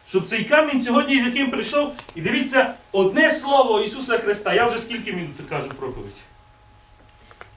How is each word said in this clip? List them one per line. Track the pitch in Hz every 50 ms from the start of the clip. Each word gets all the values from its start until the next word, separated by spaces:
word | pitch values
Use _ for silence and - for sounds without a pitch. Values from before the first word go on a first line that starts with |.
| _ -
Щоб | - 190 - -
цей | 233 214 185
камінь | - 294 311 311 294 277 254
сьогодні, | 233 240 233 277 294 269 277 262
з | 240
яким | 247 - 262 277 254
прийшов, | 285 - 220 - 285 294 294 - - - - - -
і | 165
дивіться, | 151 220 226 285 - - 269 262 254 - - - - -
одне | - 196 185 190 196 302 320 294
слово | - - 269 269 277 269 247 233 220 202
Ісуса | 214 220 - 269 - 247 226 -
Христа, | - 202 202 - - 190 180
я | 208 240
вже | 240 233 226
скільки | - - 240 226 - 214 185
минут | 180 170 147 139 143 151 143
кажу | 156 143 139 139
проповідь? | 135 127 135 131 123 110 101 101 98 - - - - - - - _ _ _ - - - _ _ - - - - - - - - - - - - -